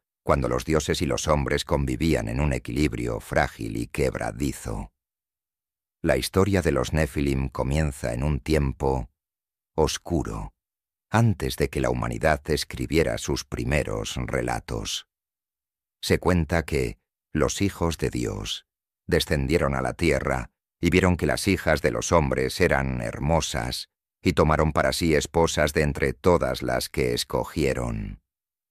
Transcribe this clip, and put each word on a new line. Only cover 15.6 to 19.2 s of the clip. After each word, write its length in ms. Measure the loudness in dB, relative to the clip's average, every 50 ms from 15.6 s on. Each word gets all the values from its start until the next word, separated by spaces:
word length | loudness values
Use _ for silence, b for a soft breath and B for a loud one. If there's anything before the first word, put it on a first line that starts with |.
| _ _ _ _ _ _ _ _
Se 180 | -2 0 0 2
cuenta 440 | 2 2 2 2 2 2 0 -2 -2
que 360 | 0 -2 -2 -2 -2 -4 -10 _ _ _ _ _ _ -2
los 280 | 0 0 0 0 0
hijos 360 | -2 -2 -2 -2 -2 -2 -2 -2
de 120 | -4 -4
Dios 560 | -4 -2 -4 -4 -4 -6 -8 -8 -10 -10 -12 _ _ _ _ _ _ _ _ 0
descendieron 680 | 0 0